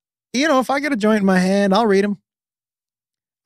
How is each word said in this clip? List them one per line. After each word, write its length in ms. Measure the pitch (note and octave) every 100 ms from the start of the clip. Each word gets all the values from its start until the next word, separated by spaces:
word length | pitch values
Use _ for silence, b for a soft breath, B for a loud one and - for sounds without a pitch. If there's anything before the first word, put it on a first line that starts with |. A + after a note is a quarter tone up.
| _ _ _
you 140 | A#3 D#4
know, 120 | C4
if 100 | A#3
I 100 | C4+
get 140 | D4
a 40 | C4+
joint 220 | G#3+ G#3+
in 60 | G3
my 140 | F#3
hand, 340 | F#3 G3 G3+
I'll 140 | F#3+ A3+
read 180 | G3 G3+
'em. 120 | G3 _ _ _ _ _ _ _ _ _ _ _ _